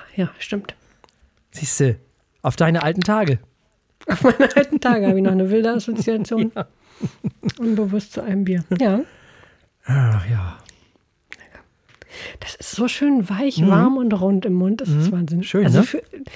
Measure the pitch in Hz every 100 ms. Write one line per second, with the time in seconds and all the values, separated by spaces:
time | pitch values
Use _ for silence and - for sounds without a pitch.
0 | - - 180 - - 208 - - _ _
1 | _ _ _ _ _ - 135 - 135 110
2 | _ _ _ _ 135 - 165 165 151 185
3 | 180 214 180 123 - _ _ _ _ _
4 | - 175 262 233 269 285 277 302 247 233
5 | 196 190 190 190 190 220 226 233 - 220
6 | 233 220 - 226 226 220 175 _ _ -
7 | - - - - 214 - 226 214 208 202
8 | - 214 233 196 190 180 - 175 226 196
9 | 330 - _ - - _ _ _ - 135
10 | 120 107 92 113 90 82 - - _ _
11 | _ _ _ - - - _ _ _ _
12 | - - - - - - - - 240 -
13 | 285 269 180 196 285 202 180 - 262 269
14 | 240 202 190 196 190 180 185 220 247 147
15 | 165 180 165 170 190 190 196 - 240 302
16 | - - 269